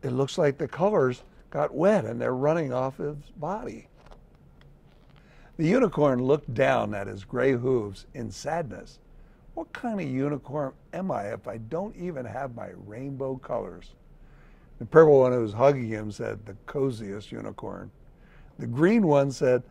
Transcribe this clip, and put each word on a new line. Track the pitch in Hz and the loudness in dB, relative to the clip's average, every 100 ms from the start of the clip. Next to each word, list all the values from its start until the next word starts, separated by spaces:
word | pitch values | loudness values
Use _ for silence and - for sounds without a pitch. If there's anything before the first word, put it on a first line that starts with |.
It | 139 | -4
looks | 127 135 - | -2 -2 2
like | 156 135 | 0 2
the | 147 | -6
colors | - 185 214 131 123 - - - | 0 2 4 2 0 -12 -20 -10
got | - 147 | -4 -2
wet | 127 180 214 | 2 4 4
and | 110 117 | 0 -4
they're | 120 | -2
running | 127 139 165 147 | 0 2 0 0
off | 123 131 139 | -2 -4 -4
his | 147 147 147 - | -8 -8 -14 -10
body. | 151 202 240 226 - _ - - - _ - - - - - - - - - - - - | -8 -6 -8 -12 -18 _ -20 -20 -20 _ -20 -20 -20 -20 -20 -20 -20 -20 -20 -20 -20 -2
The | 160 | 2
unicorn | 226 233 165 147 127 | 4 2 4 2 4
looked | 127 151 - | 2 2 0
down | 123 135 127 107 | 0 2 4 0
at | 104 101 | -4 -6
his | 101 | -10
gray | 98 123 131 | -8 0 2
hooves | 127 123 131 104 98 - | 2 2 0 -2 -10 -16
in | - 113 | -10 -10
sadness. | 98 139 160 147 95 - - _ - - - - | -8 -6 -6 -6 -10 -16 -20 _ -20 -20 -20 -18
What | - 330 | -14 -12
kind | - 247 214 | -8 -6 -4
of | 156 | -4
unicorn | 127 139 147 - 139 139 - - | -2 -2 -2 -6 -6 -6 -8 -14
am | 160 190 | -8 -4
I | 127 101 | -4 -4
if | 113 107 | -8 -8
I | 107 | -10
don't | 113 160 202 | -6 -6 -6
even | - 175 156 120 | -8 -8 -8 -8
have | 107 135 117 | -8 -8 -10
my | 98 92 98 | -12 -14 -14
rainbow | 107 135 139 135 131 | -12 -10 -6 -6 -6
colors? | - 120 101 87 - - - - - - - - - - | -6 -6 -6 -12 -18 -20 -20 -20 -20 -20 -20 -20 -20 -14
The | |
purple | 117 156 156 143 | 4 8 10 10
one | 127 | 6
who | 123 | 4
was | 110 | -2
hugging | 104 135 139 117 | 4 4 4 -2
him | 110 107 | -6 -8
said, | 101 113 104 | -8 -8 -8
The | 101 98 - | -10 -18 -10
coziest | 147 135 113 107 98 101 | -4 -2 -4 -8 -10 -10
unicorn. | 120 107 101 107 92 98 - - - - - - - | -12 -10 -10 -12 -12 -14 -18 -20 -20 -20 -20 -20 -12
The | 123 | -8
green | 120 170 233 190 | 2 4 6 6
one | 143 139 | 4 4
said | 131 135 127 - | 2 2 2 2